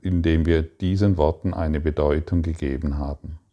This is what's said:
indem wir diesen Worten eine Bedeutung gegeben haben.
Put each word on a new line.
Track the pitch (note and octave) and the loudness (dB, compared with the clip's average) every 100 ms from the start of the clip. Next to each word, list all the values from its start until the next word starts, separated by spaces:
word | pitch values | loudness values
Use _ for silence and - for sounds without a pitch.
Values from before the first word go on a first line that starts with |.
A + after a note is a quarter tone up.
indem | F#2 F2 D#2+ D#2+ D#2+ | -2 0 2 2 4
wir | E2 | 2
diesen | D#2+ - F2+ F#2+ G2+ E2+ | 0 -4 -2 2 2 4
Worten | D2+ - F#2 | 2 0 -4
eine | - E2 D2+ | -2 -2 0
Bedeutung | D#2 D2 D2 D2+ - E2+ | -2 0 0 0 0 -2
gegeben | D#2+ D#2+ C#2+ C2 D2 C#2+ | -2 -4 -4 -4 -4 -4
haben. | C#2 C#2+ - D#2+ _ | -6 -8 -12 -16 _